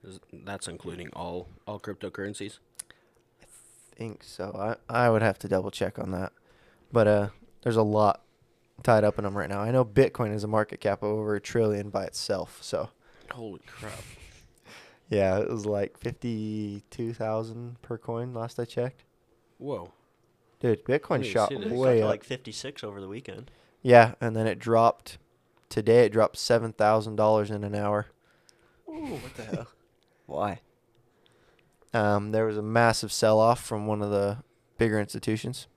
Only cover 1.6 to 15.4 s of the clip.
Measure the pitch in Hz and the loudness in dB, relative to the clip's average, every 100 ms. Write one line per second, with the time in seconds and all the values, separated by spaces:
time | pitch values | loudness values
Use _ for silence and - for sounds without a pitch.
1.6 | - 104 - 95 95 98 98 104 101 - | -14 -12 -12 -10 -10 -8 -10 -8 -12 -14
2.6 | _ - - _ _ _ _ _ _ - | _ -20 -20 _ _ _ _ _ _ -20
3.6 | _ _ _ - 113 104 - - 92 98 | _ _ _ -16 -14 -14 -20 -12 -10 -6
4.6 | 104 113 - 117 123 110 107 95 98 95 | -6 -6 -4 2 4 4 4 0 0 0
5.6 | 98 - 95 - 101 92 92 _ _ _ | 0 -4 -4 -4 -6 -6 -8 _ _ _
6.6 | _ _ _ 120 104 104 101 - - _ | _ _ _ 2 4 4 2 -6 -20 _
7.6 | 123 113 107 107 104 - _ _ _ _ | 0 2 2 4 4 2 _ _ _ _
8.6 | _ - - 113 104 - 101 101 87 98 | _ -6 4 4 4 0 -4 -4 -4 -4
9.6 | 107 127 117 104 135 - 113 104 104 107 | 0 2 2 4 2 2 -4 -4 0 0
10.6 | 107 - 107 98 104 107 107 104 - 120 | 0 -2 -2 -2 -2 -2 -2 -4 -2 0
11.6 | 110 101 101 98 95 - - 98 85 - | 0 0 -4 -6 -6 -8 -6 -6 -6 -12
12.6 | - 87 - _ _ _ - 123 113 90 | -8 -6 -6 _ _ _ -16 -14 -12 -14
13.6 | - - 107 95 - - - - _ _ | -18 -16 -14 -14 -18 -20 -20 -20 _ _
14.6 | - - - _ _ 104 95 95 | -20 -20 -20 _ _ 2 2 2